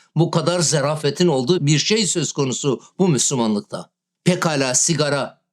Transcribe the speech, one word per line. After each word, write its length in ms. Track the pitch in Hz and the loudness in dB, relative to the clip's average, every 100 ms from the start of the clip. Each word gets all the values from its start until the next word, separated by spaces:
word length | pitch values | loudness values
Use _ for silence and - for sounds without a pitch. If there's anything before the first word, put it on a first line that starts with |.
| _ 156 | _ -2
bu 160 | 165 | 0
kadar 280 | 165 160 180 | 0 0 0
zarafetin 680 | 151 156 139 151 143 139 180 | 0 0 0 -2 -2 2 2
olduğu 380 | 135 123 180 143 | 2 2 0 2
bir 140 | 151 | 2
şey 280 | - 220 190 | 2 0 0
söz 240 | 175 131 | -2 -4
konusu 500 | - 135 120 147 117 - - | -2 -4 -2 -2 -4 -4 -2
bu 80 | 185 | 2
Müslümanlıkta. 800 | 127 - 135 113 104 101 92 82 _ _ _ | 2 0 0 0 -2 -4 -12 -14 _ _ _
Pekala 520 | - 180 175 147 131 123 | 0 0 0 0 0 0
sigara, 720 | - 156 147 143 123 - _ | 0 0 0 -2 -4 -10 _